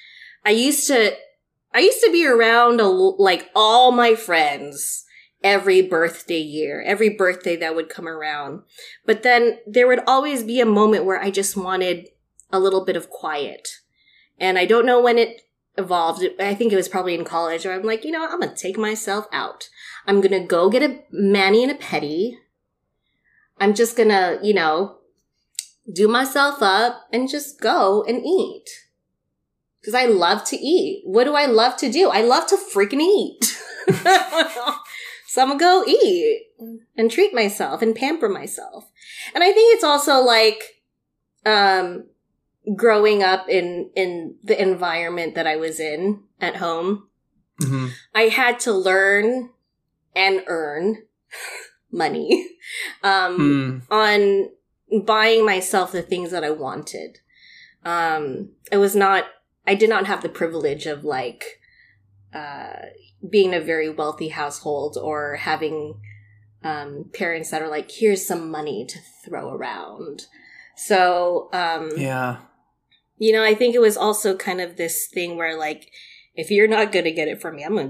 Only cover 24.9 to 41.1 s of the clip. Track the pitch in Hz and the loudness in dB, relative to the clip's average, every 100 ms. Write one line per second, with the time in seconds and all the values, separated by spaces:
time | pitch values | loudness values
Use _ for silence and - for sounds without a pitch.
24.9 | - _ _ _ _ _ - - _ - | -8 _ _ _ _ _ -14 -14 _ -10
25.9 | 170 214 240 269 285 277 285 202 196 240 | 0 2 2 0 0 0 2 2 2 0
26.9 | 240 - 226 262 294 285 - 220 311 196 | -2 -6 -4 -4 -6 -10 -4 -2 2 2
27.9 | 208 208 240 - 359 165 - - - _ | 2 0 -4 -2 -2 -2 -8 -20 -20 _
28.9 | _ _ _ _ _ _ _ _ _ - | _ _ _ _ _ _ _ _ _ -4
29.9 | 240 247 202 175 208 - - 262 349 143 | 0 2 4 2 0 -4 -6 0 0 0
30.9 | - - 196 262 294 285 220 247 254 277 | -6 -2 2 2 2 2 4 2 0 -2
31.9 | 254 370 196 226 277 349 381 - 202 202 | 2 2 4 2 2 2 -2 0 -2 0
32.9 | 277 330 403 160 - - - - - - | 0 2 2 0 -4 -4 -4 -14 -4 -2
33.9 | - 339 381 - 320 320 247 247 262 - | 2 4 4 2 -2 -2 -4 -8 -8 -12
34.9 | - - - - - 262 285 339 370 440 | -18 -18 -18 -6 0 0 2 4 4 4
35.9 | 349 392 175 156 143 - _ 226 226 _ | 4 4 2 0 -2 -6 _ -20 -20 _
36.9 | - 226 226 403 254 208 196 156 - 226 | -2 0 2 2 2 -2 -2 -6 -2 -2
37.9 | 220 269 320 226 180 139 - - - - | 0 -2 -2 -2 -4 -8 -14 -14 -18 -20
38.9 | _ - - - 294 359 415 453 453 311 | _ -20 -18 -8 0 4 6 8 6 4
39.9 | 294 - 269 254 226 220 214 - _ _ | 2 4 4 4 4 4 2 -6 _ _
40.9 | _ _ | _ _